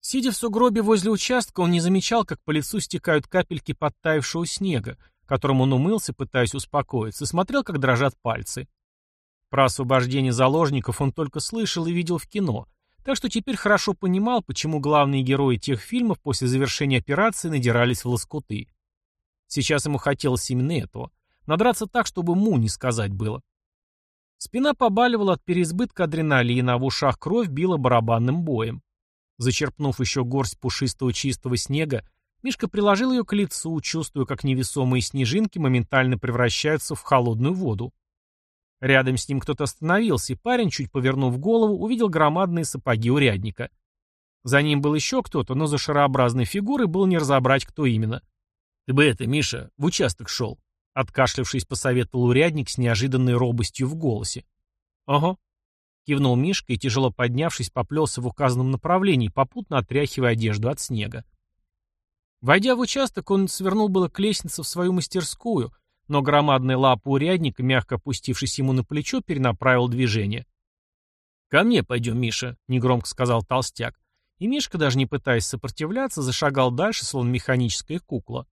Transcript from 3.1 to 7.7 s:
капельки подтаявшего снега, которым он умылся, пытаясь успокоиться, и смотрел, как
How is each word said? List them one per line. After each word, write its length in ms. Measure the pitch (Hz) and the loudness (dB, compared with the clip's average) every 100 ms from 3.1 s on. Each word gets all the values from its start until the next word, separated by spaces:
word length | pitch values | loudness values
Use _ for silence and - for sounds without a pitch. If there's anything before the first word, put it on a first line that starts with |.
| 156 - | 0 2
капельки 460 | 185 - 156 - | -2 -2 -6 -8
подтаявшего 760 | 143 151 - 165 156 135 165 170 | -4 -4 -4 -2 0 0 -4 -6
снега, 500 | - 196 143 110 - _ _ _ | -4 -2 -2 -4 -14 _ _ _
которым 340 | 135 139 135 | -2 2 2
он 140 | 131 | 4
умылся, 400 | 131 156 220 - | 2 2 0 -4
пытаясь 420 | - 135 131 120 143 | -8 -4 0 0 -2
успокоиться, 680 | - 147 139 127 110 - 143 | -4 -4 -2 -4 -6 -6 -4
и 20 | |
смотрел, 340 | 170 185 277 | -2 0 -2
как 180 | 269 | -2